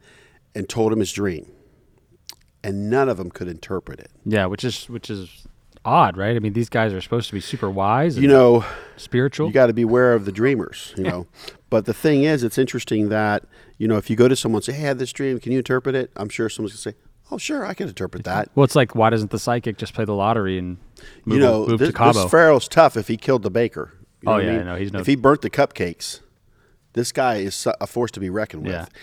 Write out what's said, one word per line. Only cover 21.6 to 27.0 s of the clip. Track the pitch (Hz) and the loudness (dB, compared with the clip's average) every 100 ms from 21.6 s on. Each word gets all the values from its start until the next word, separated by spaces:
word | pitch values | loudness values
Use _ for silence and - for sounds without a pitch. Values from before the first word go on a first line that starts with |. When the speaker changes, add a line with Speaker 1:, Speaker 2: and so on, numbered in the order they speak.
| 107 | 0
Speaker 2:
move | 110 | 0
Speaker 1:
this, | 151 | 0
Speaker 2:
to | |
Cabo? | 98 117 113 | 2 4 4
Speaker 1:
this | 92 | 4
Pharaoh's | 165 160 135 - | 6 6 6 2
tough | - 151 113 | 4 4 4
if | 101 | -6
he | 110 | -6
killed | - 131 | 0 0
the | 98 | 0
baker. | 101 117 - - _ - _ | 0 -2 -4 -12 _ -20 _
You | - | 0
know | |
Speaker 2:
Oh, | 107 | 0
Speaker 1:
what | |
I | 98 | 2
Speaker 2:
yeah, | 110 | -2
Speaker 1:
mean? | 90 | -4
Speaker 2:
no, | 87 | -6
he's | 98 | -6
no | 98 | -4
Speaker 1:
If | 90 | 0
he | 139 | 2
burnt | 131 147 | 4 2
the | 170 | 0
cupcakes, | - 143 - 87 85 - - _ _ _ _ _ _ _ | 0 -2 0 -6 -6 -14 -14 _ _ _ _ _ _ _
this | 117 | -6